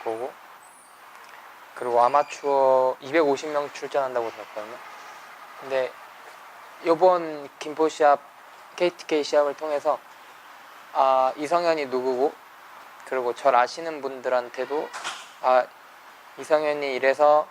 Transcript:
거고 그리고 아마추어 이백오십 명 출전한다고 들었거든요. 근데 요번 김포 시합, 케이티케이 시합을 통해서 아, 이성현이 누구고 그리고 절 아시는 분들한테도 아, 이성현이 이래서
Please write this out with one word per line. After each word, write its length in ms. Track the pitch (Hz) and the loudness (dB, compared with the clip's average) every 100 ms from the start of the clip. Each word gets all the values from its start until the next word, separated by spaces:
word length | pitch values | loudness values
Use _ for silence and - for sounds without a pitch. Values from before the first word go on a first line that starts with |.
거고 280 | - 113 131 - - - - - - - - - - - - - - | -8 -8 -10 -12 -20 -20 -20 -20 -20 -20 -20 -20 -20 -20 -20 -20 -20
그리고 280 | - 123 120 | -10 0 2
아마추어 920 | 120 143 147 - 143 139 135 131 131 127 | 4 4 0 -4 -2 2 4 4 2 -2
이백오십 480 | 135 151 151 139 156 | -2 0 2 0 -2
명 220 | 147 143 | -4 -6
출전한다고 580 | - 139 147 135 123 117 | -8 -6 -4 -2 -4 -6
들었거든요. 460 | 107 104 - 107 123 - - - - - - - - | -8 -14 -12 -12 -14 -18 -20 -20 -20 -20 -20 -20 -18
근데 300 | 135 131 127 - - - - - - - - - 170 | -4 -2 -2 -6 -20 -20 -20 -20 -20 -20 -20 -6 0
요번 640 | 165 185 180 165 151 143 - | 4 4 4 0 -10 -14 -14
김포 300 | 151 147 156 | -8 -2 0
시합, 320 | - 147 143 - - - - - - | 4 4 4 0 -20 -20 -20 -18 -2
케이티케이 480 | 180 - - 156 | -2 -2 -4 -2
시합을 300 | 143 147 147 | 0 2 0
통해서 440 | 139 156 147 151 131 - - - - - - - - - | -2 -6 -4 -2 -2 -6 -20 -20 -20 -20 -20 -20 -20 -6
아, 400 | 156 135 131 131 135 | 0 2 4 2 -2
이성현이 500 | 147 170 170 160 139 | -2 0 0 0 -2
누구고 460 | 127 127 127 143 - - - - - - - - | -2 -2 0 -2 -2 -16 -20 -20 -20 -20 -20 -8
그리고 280 | 131 120 | -4 -4
절 200 | 117 139 123 | 0 2 4
아시는 460 | 123 - 165 151 | 2 -2 -10 -8
분들한테도 840 | 135 135 127 127 120 - 127 143 165 - - - - - | -8 -8 -2 -2 -2 -8 -6 -6 -6 -10 -12 -12 -16 -4
아, 240 | 127 127 123 - - - - - - - | 2 2 2 -6 -20 -20 -20 -20 -20 -14
이성현이 560 | 135 151 151 147 143 | 0 0 0 -2 -4
이래서 520 | 127 135 131 147 151 156 | 0 0 4 6 4 2